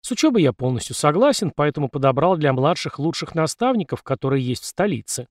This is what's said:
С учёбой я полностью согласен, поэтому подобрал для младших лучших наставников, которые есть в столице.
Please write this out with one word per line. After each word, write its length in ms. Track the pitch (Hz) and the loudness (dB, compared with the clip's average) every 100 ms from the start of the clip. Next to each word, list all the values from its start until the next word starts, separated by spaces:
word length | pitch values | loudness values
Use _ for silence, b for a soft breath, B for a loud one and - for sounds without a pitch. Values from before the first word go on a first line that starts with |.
С 100 | - | -8
учёбой 320 | 254 311 233 | 2 2 4
я 100 | 147 | 2
полностью 420 | - 127 123 - | 2 -2 -2 -4
согласен, 560 | - 151 156 269 269 190 | 0 2 4 2 2 -2
поэтому 380 | - 147 143 139 | 0 -2 0 -4
подобрал 480 | 143 135 127 170 180 | 0 2 4 2 2
для 160 | 147 | 2
младших 460 | 131 139 180 147 - | 2 0 0 -6 -4
лучших 360 | 151 151 165 | -4 -4 -6
наставников, 680 | 165 160 - 247 247 165 - | -2 -2 0 0 0 -2 -6
которые 440 | - 131 135 139 123 | -4 -4 0 0 0
есть 160 | 120 | -4
в 40 | - | -8
столице. 600 | - 202 131 - - 123 | -2 0 0 -6 -10 -10